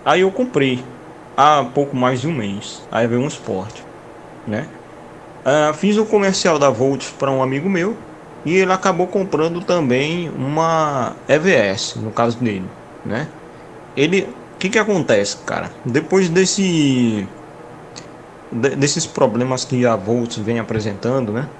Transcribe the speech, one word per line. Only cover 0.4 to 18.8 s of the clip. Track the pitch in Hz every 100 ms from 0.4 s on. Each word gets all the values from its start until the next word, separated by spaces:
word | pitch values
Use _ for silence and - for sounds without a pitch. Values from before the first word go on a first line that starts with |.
| 247 151 135 127 - - - - - -
há | 143 147 127
pouco | 143 143 131
mais | 123 127
de | 143
um |
mês, | 156 101 98 - - -
a | 110
E | 117
V | 120
um | 143
Sport, | - - 95 107 - - - - - - - -
né? | 107 156 - - - - - - -
Ah, | 127 151 151
fiz | 147 196 208
um |
comercial | 214 208 196 190 185 151
da | 143
Volts | 113 135 139 - -
pra | 139
um | 135
amigo | 131 139 180
meu | 185 185 220 - - - -
e | 143 185
ele | 185
acabou | 185 196 175 180
comprando | 202 190 147 165 170
também | 180 175 139 127 147 175 165
uma | 135 135 151 165 165 151 139 113 - -
E | 147
V | 180
S, | 147 101 98 - 113
no | 110
caso | 107 117 117
dele, | 120 98 92 - - -
né? | 78 110 156 - - - - - - -
Ele, | 151 190
o | - - - -
que | 190
que | 226
acontece, | 208 190 135 107 101 - -
cara? | 85 87 -
Depois | - 127 160 190 180
desse, | 170 185 - 190 165 143 127 120 107 95 - - - - - - - - - - - -
de-, | 120 135
desses | 139